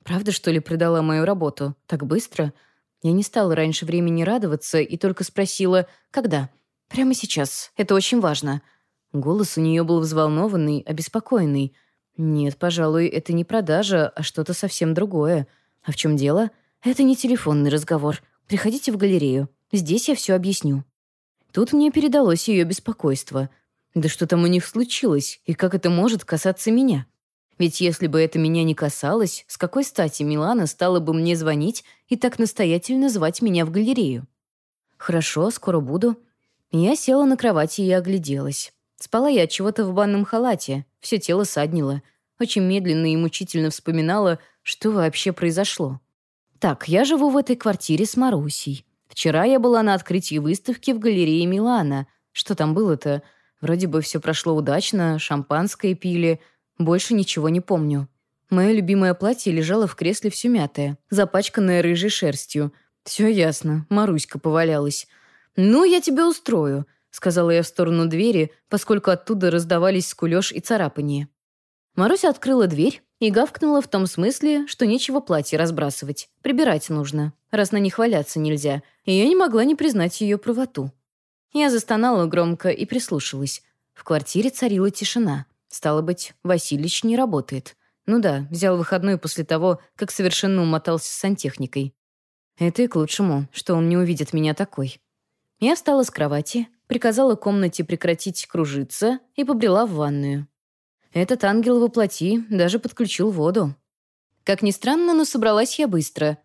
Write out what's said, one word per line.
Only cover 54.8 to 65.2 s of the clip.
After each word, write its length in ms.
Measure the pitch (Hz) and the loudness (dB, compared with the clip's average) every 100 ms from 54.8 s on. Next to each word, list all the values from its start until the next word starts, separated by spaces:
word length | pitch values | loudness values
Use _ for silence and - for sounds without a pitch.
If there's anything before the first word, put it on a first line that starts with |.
| - 202 170 156 | 0 0 0 0
шампанское 720 | - 143 135 151 196 - 196 | -2 -4 -2 -2 -2 -2 -2
пили. 480 | 180 185 170 165 160 _ _ _ - | -2 -2 0 0 0 _ _ _ -2
Больше 360 | 165 180 - | 2 2 2
ничего 340 | 214 - 165 156 | 0 0 -2 0
не 140 | 175 | -2
помню. 480 | 180 175 151 143 139 _ _ _ _ | 0 0 0 -2 -4 _ _ _ _
Моё 240 | 185 196 | 2 4
любимое 400 | 220 175 196 185 | 2 2 2 2
платье 400 | 180 202 247 202 | 2 -2 -2 -2
лежало 340 | 160 160 214 196 | 0 0 0 0
в 80 | - | -2
кресле 340 | 170 214 214 | -4 -2 -4
всё 200 | - 240 | -2 0
мятое, 480 | 226 143 - 143 143 _ | 0 0 -4 -6 -6 _
запачканное 720 | 202 190 190 202 - 190 175 | 0 2 0 -2 0 2 2
рыжей 280 | 170 170 208 | 2 0 0
шерстью. 640 | - 160 139 - 147 147 - _ _ | -2 -2 -4 -6 -4 -4 -6 _ _
Всё 240 | - - 214 | -10 0 2
ясно, 580 | 202 160 151 156 151 151 | 4 2 0 -2 -2 0
Маруська 500 | 202 214 156 - 143 | 0 2 0 -4 -6
повалялась. 680 | 160 156 165 147 143 - - _ | -2 2 2 0 -2 -6 -10 _